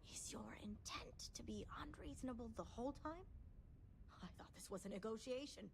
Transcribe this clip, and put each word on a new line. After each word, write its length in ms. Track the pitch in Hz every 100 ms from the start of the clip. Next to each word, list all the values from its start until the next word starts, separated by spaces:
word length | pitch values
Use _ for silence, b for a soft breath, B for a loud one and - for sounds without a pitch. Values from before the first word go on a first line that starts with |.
| -
Is 220 | - -
your 240 | 226 214 240
intent 680 | 208 214 - - 226 - -
to 80 | -
be 240 | - 208 - -
unreasonable 680 | 151 147 151 - 254 240 233 220
the 80 |
whole 300 | 175 - 247 285
time? 240 | 311 339 - - - - - - - - - -
I 40 | 180 -
thought 160 | 160
this 160 | - -
was 140 | 196
a 40 | 196
negotiation. 840 | 208 220 220 254 254 285 - 202